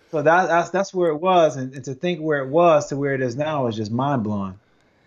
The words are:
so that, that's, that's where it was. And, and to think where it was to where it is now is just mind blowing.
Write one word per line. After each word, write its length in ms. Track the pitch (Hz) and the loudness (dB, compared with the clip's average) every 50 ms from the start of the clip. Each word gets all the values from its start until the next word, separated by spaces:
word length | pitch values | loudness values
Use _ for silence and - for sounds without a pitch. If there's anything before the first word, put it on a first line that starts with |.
| _ _ | _ _
so 120 | - 151 139 | -6 0 2
that, 240 | 156 165 185 185 | 4 4 4 4
that's, 240 | 156 165 170 165 - | 4 2 0 0 0
that's 220 | - 185 196 - - | -2 -2 -4 -2 -2
where 180 | 185 175 165 | 0 0 0
it 60 | 151 | 0
was. 380 | 147 180 185 185 175 160 151 135 | 0 0 2 4 6 4 4 2
And, 160 | 135 131 131 135 | -2 -8 -10 -10
and 80 | 139 120 | -12 -12
to 80 | 139 131 | -12 -10
think 260 | - - 180 175 156 | -6 -4 -4 -4 -4
where 200 | 156 160 147 139 | -2 -2 -2 -2
it 100 | 131 131 | -2 0
was 380 | 139 170 175 170 156 147 147 | 2 4 6 6 6 4 2
to 100 | - 147 | 0 -4
where 160 | 139 143 139 139 | -4 -2 -2 -2
it 80 | 131 | -2
is 140 | 131 123 117 | -2 -4 -4
now 320 | 135 147 156 156 143 127 | -4 -4 -4 -4 -2 -4
is 80 | 117 107 | -4 -4
just 160 | 113 107 101 | -4 -6 -4
mind 320 | 113 123 135 143 143 123 101 | -4 -2 -2 -2 -2 -2 -2
blowing. 340 | 107 104 101 98 95 95 - _ _ _ _ _ _ _ _ _ | -2 -4 -4 -6 -8 -10 -14 _ _ _ _ _ _ _ _ _